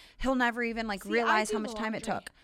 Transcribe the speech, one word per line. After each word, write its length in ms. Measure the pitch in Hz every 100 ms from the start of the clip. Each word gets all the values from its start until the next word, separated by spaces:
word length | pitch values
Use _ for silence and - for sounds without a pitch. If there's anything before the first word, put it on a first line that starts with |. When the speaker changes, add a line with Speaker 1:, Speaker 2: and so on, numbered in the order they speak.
| - -
Speaker 1:
he'll 160 | 254 262
never 280 | 240 233
even, 240 | 233 226 226
like, 160 | 196
Speaker 2:
See, 60 | 196
I 40 |
Speaker 1:
realize 360 | 220 226 214 214
Speaker 2:
do 80 | 214
Speaker 1:
how 40 |
Speaker 2:
the 60 | 214
Speaker 1:
much 100 | 220
time 160 | 220
it 140 | 214 220
Speaker 2:
laundry 180 | 175 -
Speaker 1:
took. 60 | -